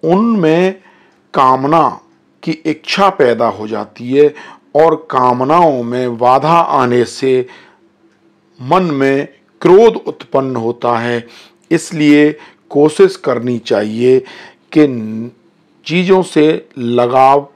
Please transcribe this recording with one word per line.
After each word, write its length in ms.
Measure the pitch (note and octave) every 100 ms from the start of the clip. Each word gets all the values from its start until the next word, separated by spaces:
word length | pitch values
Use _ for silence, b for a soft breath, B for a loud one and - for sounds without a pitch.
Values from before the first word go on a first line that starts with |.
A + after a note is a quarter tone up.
उनमें 760 | D#3+ F3+ A3+ A3 E3 D#3+ F#3 F#3+ b b b b _
कामना 540 | - C3 C3 C#3 E3 C#3 - _ _ _ _
की 100 | -
इच्छा 560 | D#3 - D3+ - - G3
पैदा 360 | F#3+ B2+ A2+ A#2
हो 180 | G2+ G#2+
जाती 440 | G#2+ G#2 - A#2+
है 200 | C3+ D3 D3 B B _ D3
और 180 | D#3+ D#3 -
कामनाओं 720 | C#3 B2+ B2 C3 E3 E3+ C3+
में 340 | A#2 B2 B2+ A#2
बाधा 360 | B2 C3 D3+
आने 500 | E3+ - C#3+ B2 A#2+ A2+
से 400 | - C3 B2+ B2+ B B B _ _ _ _ _ _ _ _
मन 220 | B2+ F3
में 440 | F3+ C#3+ C3+ C3+ C#3+ _ _ _
क्रोध 340 | E3 F#3 A3+ -
उत्पन्न 580 | - - - C#3 C3+ B2
होता 400 | A2+ A#2 B2 A#2+
है। 280 | A#2 A#2+ A#2 B B B _
इसलिए 600 | E3 - E3+ D3 D3 D3 D3+ B B _
कोशिश 460 | C#3+ D3+ D3+ F#3+ F#3+
करनी 400 | - A#2+ A#2+ A#2+
चाहिए 580 | - A2 G#2+ A2 B2 C3 B2+ B B B _
कि 140 | D#3+ D3+ B2 A2 A2 A#2 B2 _ _ _ _ -
चीज़ों 360 | E3 F3+ F#3
से 200 | F3+ - D3+ E3 - -
लगाव 680 | A#2+ A#2+ A#2+ C3 C3 C#3+ C#3+